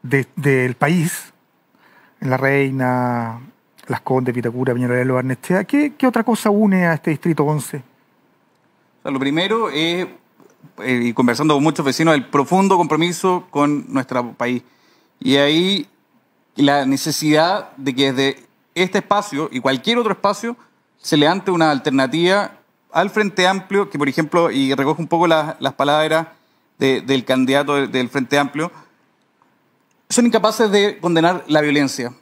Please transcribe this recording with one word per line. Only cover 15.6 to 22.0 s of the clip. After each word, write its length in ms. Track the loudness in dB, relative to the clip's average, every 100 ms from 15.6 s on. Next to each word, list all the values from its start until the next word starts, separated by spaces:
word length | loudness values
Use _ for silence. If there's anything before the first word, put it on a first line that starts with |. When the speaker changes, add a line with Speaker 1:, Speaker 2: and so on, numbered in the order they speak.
| 0 -2 -6 _ _ _ _ _ _
Speaker 2:
la 320 | 0 2 2 0
necesidad 840 | -2 -2 -2 2 4 2 0 -6 -8
de 160 | -6
que 200 | -2 0
desde 340 | 0 -2 -4 _ _ _ -4
este 220 | -2 -2
espacio 500 | 0 -2 -2 -6 -6
y 80 | -2
cualquier 400 | -2 -2 0 0
otro 140 | 0
espacio 440 | -2 -2 -2 -8 -10 _ _ _ _
se 180 | -2 2
levante 340 | 2 2 -2
una 220 | 2 2
alternativa 800 | 2 0 0